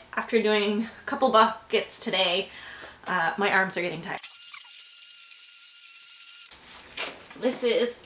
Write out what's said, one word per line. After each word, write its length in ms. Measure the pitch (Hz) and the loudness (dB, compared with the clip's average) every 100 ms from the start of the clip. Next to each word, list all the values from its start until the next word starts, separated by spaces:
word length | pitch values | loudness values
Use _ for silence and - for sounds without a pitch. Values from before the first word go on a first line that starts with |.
| - - | -8 -6
after 260 | - 226 | 2 4
doing 420 | 214 214 202 208 | 6 4 4 2
a 220 | 226 - - | 0 -6 -4
couple 240 | 277 262 | 2 6
buckets 720 | 220 220 - - 208 - - | 8 6 4 0 0 2 0
today, 500 | 226 190 180 185 - - - - - - - | 2 2 2 2 -2 -8 -14 -14 -16 -10 -2
uh, 280 | 180 165 - | 0 0 2
my 140 | 202 | 4
arms 260 | 196 190 180 | 4 4 2
are 40 | |
getting 200 | 175 165 | 0 -4
tired. 180 | 180 - - - - - - - - - - - - - - - - - - - - - - - - - - - - - - - - - | -6 -8 -8 -8 -8 -8 -8 -8 -10 -10 -10 -10 -10 -10 -10 -10 -10 -10 -10 -10 -8 -8 -8 -8 -10 -12 -14 -14 -12 -10 -8 -10 -16 -2
This 240 | 240 247 | 0 2
is 400 | 240 214 240 - | 4 4 2 0